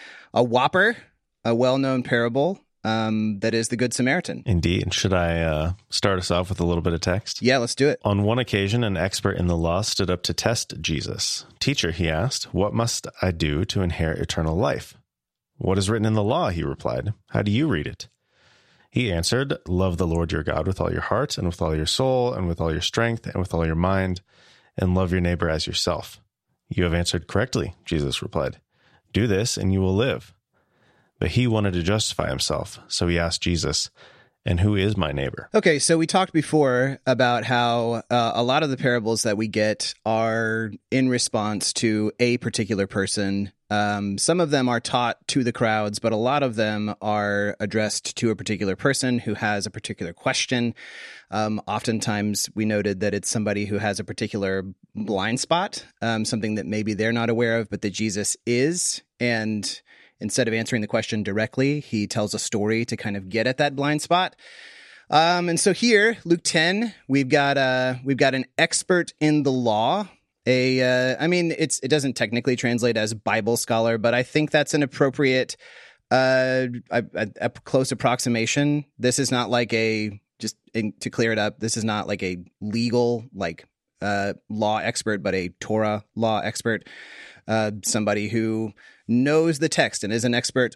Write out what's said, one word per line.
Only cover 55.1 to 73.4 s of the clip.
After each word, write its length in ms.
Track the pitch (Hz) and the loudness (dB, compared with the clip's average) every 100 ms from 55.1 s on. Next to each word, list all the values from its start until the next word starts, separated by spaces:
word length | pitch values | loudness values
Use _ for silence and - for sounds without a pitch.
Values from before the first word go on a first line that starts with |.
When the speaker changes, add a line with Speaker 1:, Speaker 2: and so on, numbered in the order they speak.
| 98 104 123 | -2 0 -2
Speaker 1:
spot, 460 | - 170 202 - - _ | 0 -2 -2 -8 -18 _
um, 240 | 113 113 110 | -4 -2 -2
something 300 | 113 107 107 | -4 -2 -4
that 100 | - | -4
maybe 260 | 107 107 | -4 -2
they're 200 | 101 110 | 0 0
not 160 | 117 117 | 0 0
aware 260 | 113 117 113 | 2 2 0
of, 120 | 107 | -2
but 100 | 101 | -4
that 100 | 104 | -4
Jesus 420 | 95 110 101 101 - | -2 -2 -2 -4 -4
is. 560 | - 120 143 180 - - - - | 0 2 2 0 -4 -6 -10 -4
And 640 | 123 113 110 107 95 - - - - - | -2 0 -2 -2 -4 -10 -16 -20 -20 -10
instead 280 | 107 - 113 | -4 -2 0
of 40 | |
answering 300 | 113 110 120 | 0 -2 -2
the 40 | 107 | -2
question 360 | 113 - 110 | -2 -2 -4
directly, 580 | 101 101 110 - 135 147 | -2 -2 -2 0 0 0
he 260 | - 110 101 | -2 -2 -2
tells 280 | - 104 | -2 -2
a 40 | 107 | -4
story 460 | - 110 104 113 | -4 -2 0 0
to 120 | 117 113 | -2 -4
kind 180 | 113 101 | -6 -8
of 140 | 95 | -4
get 160 | 110 120 | -2 0
at 100 | 127 | 2
that 180 | 147 | 0
blind 280 | 139 143 151 | 0 0 0
spot. 340 | - 175 185 - - - - - - - - | 2 0 0 -6 -20 -20 -20 -20 -20 -20 2
Um, 400 | 151 165 175 175 | 4 6 4 2
and 100 | 165 | 2
so 140 | 202 | 2
here, 460 | 180 233 208 214 226 170 | 2 4 6 4 2 2
Luke 160 | 170 | 0
ten, 480 | - 170 165 196 233 - - | 2 2 2 2 -2 -6 0
we've 220 | 139 131 | 0 4
got, 260 | 147 143 139 | 4 4 2
uh, 380 | 131 127 127 127 | 2 2 0 -2
we've 140 | 127 135 | -2 2
got 160 | 139 | 2
an 100 | 131 - - | 2 -2 0
expert 560 | 165 - - 180 165 - | 0 0 2 2 0 0
in 260 | 151 151 | 2 4
the 60 | 139 | 2
law. 580 | 131 120 107 120 190 190 - _ _ | 2 2 2 2 0 -2 -12 _ _
A, 360 | - 127 127 127 127 127 131 | 0 2 4 2 2 2 2
uh, 40 | 127 | 0
I 80 | 160 | 0
mean, 260 | 180 170 151 | 2 0 0
it's, 220 | 156 - | -2 -2
it 40 | 135 | 0
doesn't 260 | 151 135 | 0 0
technically 420 | 117 113 120 131 123 | -2 -2 0 0 0
translate 400 | 120 120 120 110 | 0 2 2 2
as 180 | 107 | -2
Bible 420 | 110 - 110 | -2 -2 0